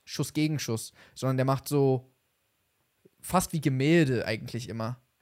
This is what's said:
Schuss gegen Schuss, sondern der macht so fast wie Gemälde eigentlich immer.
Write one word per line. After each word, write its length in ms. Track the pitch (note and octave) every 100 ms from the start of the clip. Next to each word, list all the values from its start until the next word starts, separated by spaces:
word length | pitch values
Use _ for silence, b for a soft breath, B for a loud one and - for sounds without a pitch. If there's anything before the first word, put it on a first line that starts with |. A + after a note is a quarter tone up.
Schuss 280 | - - D3
gegen 240 | - D3+ D3+
Schuss, 340 | - A2+ - b b
sondern 220 | - C3 C3
der 80 | C3
macht 220 | B2 -
so 420 | C#3+ C#3 B2+ - _ _ _ _ _ _ _ _ _ _ _
fast 320 | - F3+ -
wie 80 | E3
Gemälde 680 | D3 C3 C#3 E3+ D3 B2 -
eigentlich 420 | A2 - A2+ B2
immer. 320 | A2+ A2 A#2+ _ _